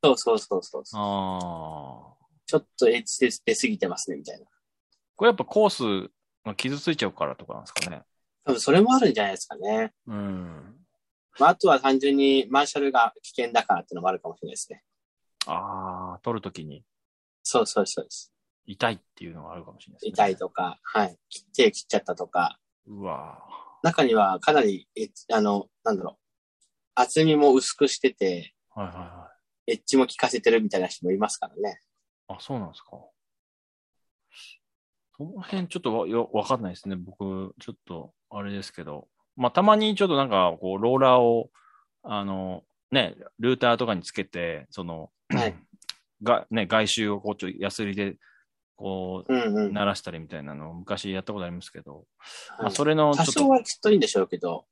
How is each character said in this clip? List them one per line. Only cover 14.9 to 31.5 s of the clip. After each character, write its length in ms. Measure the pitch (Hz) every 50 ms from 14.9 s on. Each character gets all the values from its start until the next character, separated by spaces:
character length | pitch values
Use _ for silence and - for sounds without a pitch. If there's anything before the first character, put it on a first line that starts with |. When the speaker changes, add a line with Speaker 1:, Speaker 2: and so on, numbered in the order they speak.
| _ _ _ _ _ _ _ _ _ _ -
Speaker 2:
あ 720 | - 80 87 95 101 95 95 95 92 90 90 92 90 90 -
ー、 60 | _
取 120 | 123 117
る 40 | 110
と 100 | - 95
き 140 | - - 78
に。 200 | 76 69 - _ _ _ _ _ _ _ _ _ _ _ _
Speaker 1:
そ 200 | _ - - 123
う 40 | 110
そ 160 | - - 107
う 40 | 98
そ 160 | - - -
う 20 | -
で 60 | _
す。 220 | - - - _ _ _ _ _ _ _ _
Speaker 2:
痛 240 | - 98 - 127 117
い 40 | 110
っ 40 | 92 _ _ _
て 100 | _ 92
い 60 | 85
う 40 | 82
の 100 | 82 -
が 80 | 85
あ 40 | -
る 80 | 87 82
か 80 | -
も 80 | - _
し 80 | - -
れ 40 |
な 60 | - _
い 20 |
で 60 | -
す 0 |
ね。 60 | 107
Speaker 1:
痛 160 | 95 92 104 101
い 80 | 95
と 120 | - 95 92
か、 300 | _ - 90 90 - _
は 220 | _ - - 110 101
い。 140 | 92 - _ _ _
切 120 | - -
っ 120 | _ _
て、 200 | _ - 123 107
切 100 | - -
っ 20 | - _
ち 60 | -
ゃ 40 | 101
っ 60 | -
た 100 | - 90
と 140 | - 87 -
か。 300 | - 87 85 - - _ _ _ _ _ _
Speaker 2:
う 160 | 110 107 101
わ 400 | 98 92 78 65 73 78 69 - - - - - - - - _
ー。 20 | -
Speaker 1:
中 200 | 165 165 - 147
に 100 | 123 113
は 240 | 110 101 95 95 90
か 120 | - -
な 80 | 151 147
り、 280 | 120 104 98 90 _ _ _
え、 140 | - 110 - _ - - _
あ 80 | - 220
の、 280 | - 104 101 - - _ _ _
な 100 | _ 226
ん 40 | 107
だ 80 | 92 90
ろ 80 | -
う。 40 | - _ _ _ _ _ _ _ _ _ _ _ _ _ _ _ _
厚 300 | - 127 - - 156 160
み 120 | 160 156
も 180 | 147 147 143 131
薄 180 | 131 127 -
く 160 | - - 143 135
し 100 | - -
て 140 | - 131
て、 420 | - _ 101 95 90 87 85 - _ _ _ _ _
Speaker 2:
は 100 | 104 101
い 20 |
は 60 | 92
い 40 | 87
は 340 | 92 90 85 87 87 85 - _ _ _ _ _ _ _
い。 60 | -
Speaker 1:
エ 20 | 117
ッ 60 | 107 _
ジ 120 | - -
も 100 | 135 127
効 80 | 123 -
か 140 | - 127 123
せ 120 | 123 117
て 100 | - 120
る 120 | 113 113
み 80 | 110 101
た 80 | 104 95
い 20 |
な 60 | 92
人 180 | 90 - - -
も 80 | 90
い 60 | 95 98
ま 100 | 104 104
す 100 | - -
か 100 | -
ら 80 | -